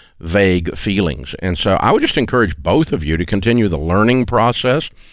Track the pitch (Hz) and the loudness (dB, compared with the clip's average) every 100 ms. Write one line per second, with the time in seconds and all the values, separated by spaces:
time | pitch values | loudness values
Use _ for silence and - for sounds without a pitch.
0 | - - 82 92 95 90 82 - - 98 | -20 -16 -2 2 2 2 -2 -6 -4 -2
1 | 90 67 - - 92 87 107 95 117 214 | -2 -4 -10 -8 -4 -2 0 0 2 2
2 | 311 - 117 123 107 - - 120 160 123 | 0 -2 0 0 0 -2 0 0 2 -2
3 | 73 80 87 101 98 120 104 80 78 92 | -2 -2 0 -2 2 2 2 0 0 2
4 | 110 127 117 117 113 120 127 139 - - | 4 2 2 2 2 2 0 -2 -4 -14
5 | - | -20